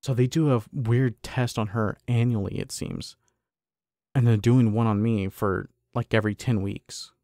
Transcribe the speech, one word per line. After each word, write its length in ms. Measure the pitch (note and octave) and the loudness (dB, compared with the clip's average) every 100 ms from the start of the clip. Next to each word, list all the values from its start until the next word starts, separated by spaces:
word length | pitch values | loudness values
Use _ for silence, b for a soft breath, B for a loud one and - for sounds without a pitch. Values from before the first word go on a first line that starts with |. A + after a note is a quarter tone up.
so 100 | - | -4
they 140 | A#2+ B2+ | 0 0
do 260 | D#3+ D3+ | 2 2
a 80 | A#2+ - | 0 -2
weird 500 | D3 A2+ A#2+ C3 - | -6 0 2 0 -2
test 340 | - - A#2+ - | -8 -4 -4 -4
on 100 | A2 | -4
her 300 | A2 G#2+ - - | -2 -2 -4 -2
annually, 540 | A#2+ A#2+ A2+ G2 - | 0 2 0 -4 -6
it 120 | - | -8
seems. 440 | - - - - - _ _ _ _ _ _ _ _ _ | -8 -8 -8 -12 -18 _ _ _ _ _ _ _ _ _
And 140 | C3+ A#2 | 2 4
they're 100 | A2 | 4
doing 360 | G#2 B2+ A2+ | 4 4 4
one 140 | G#2+ A2+ | 2 0
on 140 | G2+ | 2
me 280 | A2+ A2 F#2+ | 0 0 -4
for, 400 | - G#2 F#2+ - _ _ | -2 -2 0 -4 _ _
like, 200 | B2 A2+ | -8 0
every 220 | A2+ G#2+ G2+ | 0 0 -4
ten 260 | - A2 | -2 -2
weeks. 520 | G2 G#2 _ - - _ | -2 -8 _ -18 -18 _